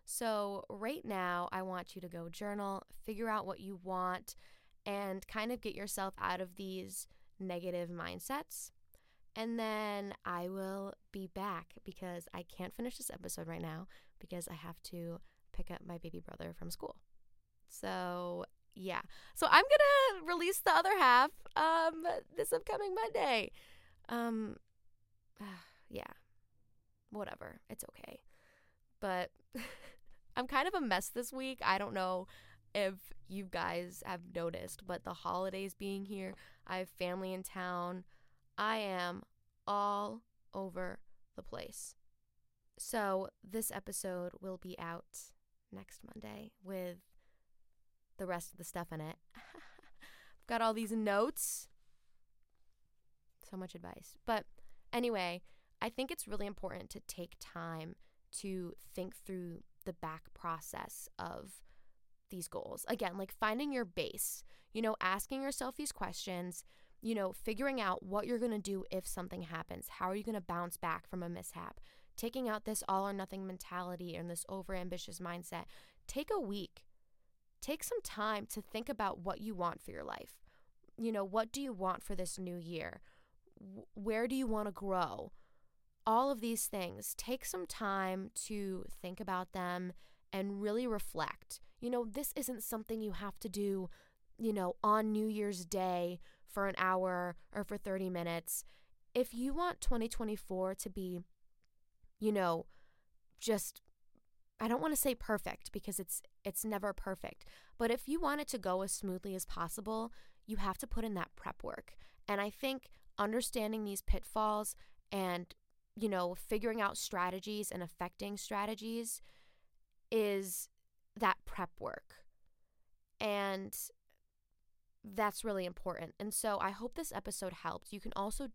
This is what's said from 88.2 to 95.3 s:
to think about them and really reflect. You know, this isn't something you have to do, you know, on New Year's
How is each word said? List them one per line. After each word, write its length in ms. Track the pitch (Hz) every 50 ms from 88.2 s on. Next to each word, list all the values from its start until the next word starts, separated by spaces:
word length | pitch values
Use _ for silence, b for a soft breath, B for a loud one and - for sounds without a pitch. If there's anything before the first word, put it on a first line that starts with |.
| 190 - - - -
to 400 | - 220 208 202 196 190 185 190 - - -
think 180 | - 180 185 -
about 320 | 208 175 190 180 185 -
them 420 | - 190 180 175 180 180 185 180 175 b b b b b b -
and 300 | - 196 196 202 202 196
really 260 | 202 208 208 233 254 247
reflect. 720 | 220 208 - - - 165 156 - - - - - - - b b b b
You 80 | - 240
know, 160 | 247 240 240
this 260 | 220 208 262 294 - -
isn't 280 | 302 277 - 254 220 220
something 380 | - - 226 220 - 226 220
you 100 | 220 214
have 280 | 185 - 208 202 190 -
to 100 | - 220
do, 400 | 180 196 202 202 196 190 185 175 B B B B B B B - - -
you 160 | 220 226 214
know, 220 | 208 185 180 - - -
on 280 | 208 214 220 220 220
New 160 | 214 214 214
Year's 380 | 220